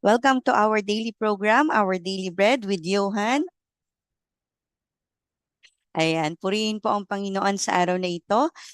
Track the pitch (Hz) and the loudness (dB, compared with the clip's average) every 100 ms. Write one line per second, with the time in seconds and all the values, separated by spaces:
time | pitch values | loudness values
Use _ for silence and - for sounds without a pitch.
0 | 202 233 269 262 254 220 214 214 202 214 | 4 4 4 2 2 2 2 0 0 -4
1 | 226 - 220 202 208 233 302 226 196 185 | -4 -4 -2 0 2 2 4 2 0 -2
2 | 175 190 190 175 202 262 202 196 160 202 | -4 -6 -6 0 2 2 -2 -4 -2 0
3 | 202 208 208 269 349 _ _ _ _ _ | 0 -2 0 -2 -4 _ _ _ _ _
4 | _ _ _ _ _ _ _ _ _ _ | _ _ _ _ _ _ _ _ _ _
5 | _ _ _ _ _ _ _ _ _ - | _ _ _ _ _ _ _ _ _ -2
6 | 160 160 156 165 190 208 214 214 208 208 | 0 0 -2 -4 -4 -2 -2 -4 -2 -4
7 | 196 202 196 190 196 196 - 180 180 180 | -4 -6 -4 -2 -2 -2 0 0 2 0
8 | 185 175 _ 208 311 - - | -2 -6 _ 0 0 -4 -20